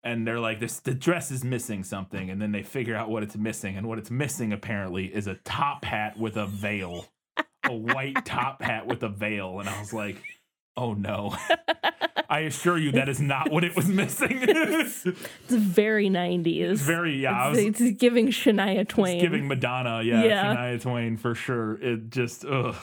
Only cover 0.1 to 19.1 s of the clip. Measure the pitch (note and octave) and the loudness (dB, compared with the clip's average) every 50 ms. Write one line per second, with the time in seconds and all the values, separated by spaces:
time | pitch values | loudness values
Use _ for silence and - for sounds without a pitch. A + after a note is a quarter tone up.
0.1 | A#2 A#2 A2+ A2+ A#2 A#2+ A#2 A2 A2 G#2+ A#2+ A#2 - - _ - B2+ B2 - E3+ | -4 -2 -2 -2 -2 -2 -2 -2 -2 -2 -4 -6 -6 -6 _ -4 -4 0 2 2
1.1 | F3 E3+ E3 - C#3 B2+ C3 B2+ B2+ A#2+ A#2+ - A2 G2 F#2+ - - G2 F#2+ F#2 | 0 0 0 -6 -6 -4 -2 -2 -2 -2 -2 -4 -6 -6 -6 -6 -6 -6 -6 -6
2.1 | - G2 F#2+ F#2 F#2 G2 G#2+ G#2 G#2 G#2 G2 - - C#3 B2 A2 A2+ G#2 A2+ A2 | -6 -6 -6 -4 -4 -2 -2 -2 -2 -2 -4 -6 -4 -4 -2 -2 -2 -4 -2 -2
3.1 | A2 A2+ G#2+ G#2 - G#2+ G#2+ A2+ - - - G2 F#2 F#2+ G2+ A2+ A2+ A2+ G#2+ - | -2 -2 -4 -4 -4 -4 -4 -4 -4 -4 -6 -6 -6 -6 -6 -6 -6 -8 -8 -6
4.1 | A#2 B2+ D3 C3 - - B2 A2 G#2 G2+ - - A2+ G2+ G2 F#2 F2 F#2+ F#2+ F#2 | -4 -2 -2 -2 -2 -4 -2 -2 -2 -4 -4 -6 -6 -4 -4 -4 -4 -4 -4 -4
5.1 | - G#2+ G#2 G#2 F#2+ F#2 _ - - - D3 C#3+ C#3+ C#3+ - - - G#2+ G#2+ G#2+ | -4 -4 -4 -4 -6 -8 _ -6 -2 0 0 0 -2 -4 -6 -4 -2 -2 -2 -4
6.1 | G#2 G2+ A2 A2 G#2 G#2+ G#2+ G2 G2 G2+ G#2 G#2 G#2+ G2+ F#2 F2 F2 F2 E2 - | -4 -4 -6 -4 -2 -4 -4 -4 -4 -4 -4 -2 -2 -2 -4 -6 -8 -10 -12 -14
7.1 | _ _ _ _ _ - D#4 _ _ _ - C3 B2 A2+ A2 A#2+ C#3 C3+ C3+ C#3 | _ _ _ _ _ -6 -6 _ _ _ -4 -4 -4 -4 -2 -2 -2 -2 -2 -4
8.1 | C#3 C3+ B2 - - - B2 C3+ C3+ - - B2+ A#2+ A2 G#2 A2+ B2 - - A2 | -4 -4 -4 -2 -2 -2 -2 -2 -4 -4 -4 -2 -2 -2 -2 -4 -4 -2 -2 -4
9.1 | G2+ G2 G#2+ G#2+ G#2+ G#2 G2 F#2 F#2 G2 G2+ G2 G2+ G#2 G#2 G2+ A2+ A2 G#2 G#2 | -4 -4 -4 -4 -2 -4 -4 -6 -6 -6 -6 -6 -6 -8 -8 -8 -6 -6 -6 -6
10.1 | F#2+ - - - - _ _ _ _ _ _ _ _ - B2 A#2 G#2+ G#2 G2 - | -8 -10 -12 -16 -18 _ _ _ _ _ _ _ _ -4 -2 -2 -2 -2 -2 -2
11.1 | G#2+ G2 G#2 G2+ - - - - - E4+ - - E4 - - - E4 - - E4+ | -2 -2 -2 -4 -4 -6 2 2 0 2 2 -4 -4 0 0 -2 -2 0 -4 -4
12.1 | - - - - - D3+ D#3 D#3 - - - F3 F3 E3+ D#3+ D3 C3+ C#3 C3+ C3+ | -2 -4 -2 0 0 0 0 -2 -4 0 2 4 4 4 2 4 4 4 4 2
13.1 | C#3 - D3 C#3 C#3 C3+ D#3 D3+ D3+ D#3 E3+ F3 - F3+ - F3 G3 F#3+ - - | 0 0 0 0 0 0 0 2 2 2 2 2 2 2 2 4 4 4 2 0
14.1 | - - C#4+ - B3+ C4 B3+ G4 F#4+ D#4+ D#4+ - B3 E4 D4 A#3+ - - - F#3 | 0 -2 0 0 0 2 4 4 6 6 4 2 2 2 0 0 -2 -4 -4 -4
15.1 | F3+ - - - - - - - B3 A#3 G#3+ G3 F3 A3 G#3 G#3+ A3 G#3+ G3+ G3 | -4 -4 -10 -16 -16 -16 -4 0 2 4 4 4 4 4 4 4 4 4 4 4
16.1 | F#3+ F3 F3 F3 F3+ F3+ E3+ E3 E3 D#3 F3 F3 F#3+ - C#3 C#3 E3 E3 F3 E3 | 2 2 2 2 0 2 2 2 2 2 2 2 2 2 2 2 2 2 2 0
17.1 | D3 C3+ C3+ C3 A#2+ A#2+ B2+ C#3+ D3+ B3 G#3 G#3+ G#3 - A#3+ B3 G3+ - - A#3+ | 0 0 2 0 2 2 2 2 4 4 4 2 2 4 2 2 4 4 4 4
18.1 | A#3+ A#3+ A3+ C4+ A3 - - B3+ G#3+ G3+ G3 G3+ F#3+ F#3+ F#3 - - - G3+ F#3 | 6 6 4 4 2 4 4 4 4 6 4 2 2 2 0 0 2 2 2 4